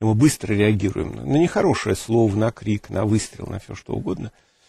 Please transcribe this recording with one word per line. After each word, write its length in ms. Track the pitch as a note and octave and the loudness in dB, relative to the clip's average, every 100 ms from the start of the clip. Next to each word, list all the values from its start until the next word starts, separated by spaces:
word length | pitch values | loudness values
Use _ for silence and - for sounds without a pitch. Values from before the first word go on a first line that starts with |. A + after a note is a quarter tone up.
и 40 | |
мы 100 | A2 | 0
быстро 380 | G#2+ D3 - - | 4 4 4 -2
реагируем 640 | G#2 G#2 G#2+ G2 - E2+ - | 2 2 2 0 -2 -6 -6
на, 80 | |
на 120 | C2 C#3+ | -2 2
нехорошее 600 | E3+ - F#3+ - G#2 F#2+ | 2 2 0 0 -2 -4
слово, 380 | - A#2 A2+ G2+ | 0 2 2 2
на 140 | A2 | -2
крик, 400 | - G#2+ G#2 - | -2 -4 -4 -4
на 160 | F#2 G#2+ | -4 0
выстрел, 400 | A2 - - - | 0 -2 -10 -10
на 120 | G2 | -10
всё 160 | - | -12
что 200 | A2 - | -16 -8
угодно, 380 | - - - A2+ - _ _ | -6 -6 -6 -8 -14 _ _